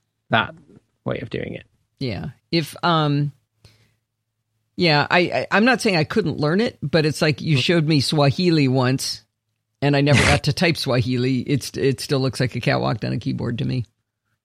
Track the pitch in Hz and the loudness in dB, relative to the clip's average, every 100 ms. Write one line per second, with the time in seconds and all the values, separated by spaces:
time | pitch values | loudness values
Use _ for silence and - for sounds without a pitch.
0 | _ _ - 117 - - _ - _ _ | _ _ -2 0 0 -8 _ -20 _ _
1 | - - - - - - - _ _ - | -8 -6 -6 -8 -8 -12 -16 _ _ -10
2 | 131 90 104 - - 170 147 - 175 160 | -8 -8 -10 -14 -4 -4 -4 -4 0 2
3 | 151 143 143 - _ _ _ _ _ _ | 2 0 -2 -6 _ _ _ _ _ _
4 | _ _ _ _ _ _ _ - 175 147 | _ _ _ _ _ _ _ -2 2 2
5 | - 180 175 127 - 190 240 233 233 175 | 2 2 2 -2 0 2 2 2 0 0
6 | 143 226 170 - 147 185 240 - 147 165 | 0 0 -2 -2 0 0 -2 -4 -2 0
7 | 151 - 156 - - 139 - 170 151 156 | 0 0 0 0 0 0 2 2 2 2
8 | - 156 143 - 175 160 135 131 127 131 | 2 2 2 2 2 4 4 2 2 0
9 | - - _ _ _ _ _ - 143 143 | -4 -10 _ _ _ _ _ -2 0 2
10 | 143 123 - 147 151 - 175 151 - 123 | 4 4 4 2 0 0 0 0 0 0
11 | 127 123 127 127 - 143 - - 135 135 | 0 0 0 -2 -2 -4 -4 -2 -2 -2
12 | - 139 131 - 127 123 143 131 127 127 | -2 -2 -2 -2 -4 -2 -2 0 -2 -2
13 | 123 127 135 123 120 117 131 127 110 _ | -4 -4 -4 -4 -4 -4 -4 -4 -6 _
14 | _ _ _ _ | _ _ _ _